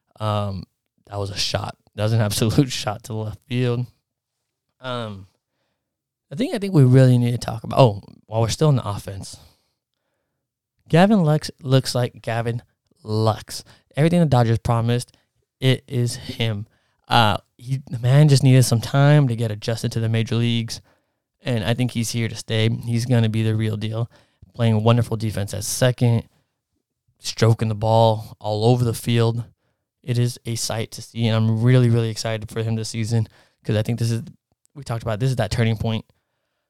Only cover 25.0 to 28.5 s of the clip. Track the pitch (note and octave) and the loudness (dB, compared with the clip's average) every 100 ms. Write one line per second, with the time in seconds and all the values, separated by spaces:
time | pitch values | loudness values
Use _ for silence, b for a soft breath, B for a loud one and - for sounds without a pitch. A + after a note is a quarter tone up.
25 | A#2 A2 A2 F#2+ G2+ G2 - - B2+ B2 | 2 -4 -4 -4 -6 -6 -6 0 0 2
26 | A#2+ A#2 - _ _ _ _ _ _ _ | 2 2 -2 _ _ _ _ _ _ _
27 | _ _ - - A2+ A2+ A2+ G#2 A2 A2+ | _ _ -10 0 2 2 -2 -2 0 4
28 | A2+ A2 A2 - G#2 | 4 2 -6 -12 -6